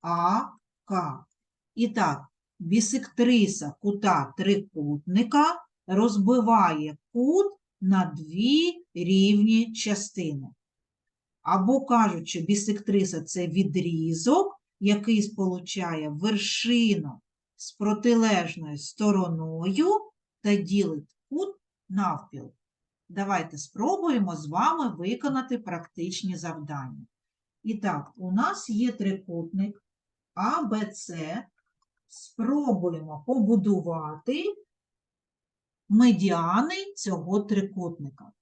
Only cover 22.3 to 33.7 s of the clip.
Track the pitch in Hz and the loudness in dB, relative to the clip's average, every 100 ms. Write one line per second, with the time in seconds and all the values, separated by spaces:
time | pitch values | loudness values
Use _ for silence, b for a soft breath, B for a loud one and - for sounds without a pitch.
22.3 | 135 117 _ _ _ _ _ _ 180 196 | -16 -18 _ _ _ _ _ _ -6 -2
23.3 | 185 160 147 - - 254 392 339 254 185 | -2 -4 -10 -14 -4 2 4 4 2 2
24.3 | 160 151 170 269 339 254 156 180 240 285 | -2 -4 2 2 2 -2 -4 -4 -2 -2
25.3 | 269 254 240 202 170 165 - 170 - 190 | -2 -4 -6 -6 -10 -10 -8 -8 -6 -6
26.3 | 165 165 156 147 143 131 143 - _ _ | -6 -8 -10 -10 -10 -10 -14 -20 _ _
27.3 | _ _ _ 220 214 196 156 143 - 185 | _ _ _ -8 -4 -4 -4 -8 -12 -2
28.3 | 190 320 392 - 214 247 - 196 190 - | 0 0 -2 -4 -2 0 0 -2 -4 -6
29.3 | 170 165 190 202 - _ _ _ _ _ | -8 -6 -4 -4 -6 _ _ _ _ _
30.3 | - 208 311 254 214 202 - - 165 156 | -6 -2 -2 -2 -4 -4 -10 -14 -10 -8
31.3 | 196 - _ _ _ _ _ _ - - | -8 -10 _ _ _ _ _ _ -20 -20
32.3 | - 226 285 277 190 175 165 156 151 - | -6 -2 0 0 0 0 -4 -10 -12 -4
33.3 | 262 202 226 202 | 0 4 4 4